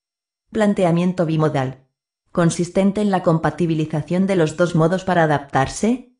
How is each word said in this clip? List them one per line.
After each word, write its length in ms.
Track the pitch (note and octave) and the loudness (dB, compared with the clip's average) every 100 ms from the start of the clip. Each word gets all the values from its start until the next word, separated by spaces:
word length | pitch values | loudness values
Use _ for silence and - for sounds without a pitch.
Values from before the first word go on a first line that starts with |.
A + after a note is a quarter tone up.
| _ _ _ _ _ | _ _ _ _ _
Planteamiento 760 | A3 G#3 G3 F3 E3+ F3+ F3+ D#3+ | -2 0 2 2 2 2 0 0
bimodal. 600 | D#3+ D#3 C#3+ C3 C3 _ _ _ _ _ | 0 0 0 -4 -6 _ _ _ _ _
Consistente 680 | - E3+ E3+ F3 F#3+ F#3+ G3+ | 0 0 0 -2 0 0 0
en 100 | G#3 | 0
la 120 | F#3 | 0
compatibilización 1040 | F3+ D#3+ D#3 - E3+ D#3 D#3 D#3 - F3 F#3+ | 2 0 0 -2 -2 -2 -2 -4 -2 -2 0
de 120 | F#3+ | 0
los 180 | D#3 D#3 | 0 0
dos 180 | F3 | 0
modos 300 | E3+ E3 F#3 | 2 2 0
para 200 | F#3 F3 | 0 0
adaptarse, 920 | D#3 C#3+ - C#3 C3+ - G#3 B3+ - _ | 2 0 -2 -2 -2 -2 -2 -2 -6 _